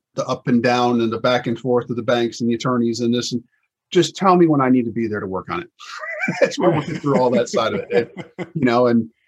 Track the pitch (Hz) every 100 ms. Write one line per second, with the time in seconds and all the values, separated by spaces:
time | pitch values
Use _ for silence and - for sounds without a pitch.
0 | _ - 123 127 - 120 123 123 123 120
1 | 113 113 123 123 120 113 127 123 117 120
2 | 113 120 117 110 117 117 127 123 117 113
3 | 120 120 117 123 - _ _ _ _ 180
4 | 165 - 196 180 165 143 131 127 117 110
5 | 113 104 95 92 87 85 - _ - -
6 | 640 640 762 - - - 185 151 147 -
7 | 147 127 127 123 120 127 110 104 - 120
8 | 117 - - - 180 160 127 120 123 117
9 | 110 _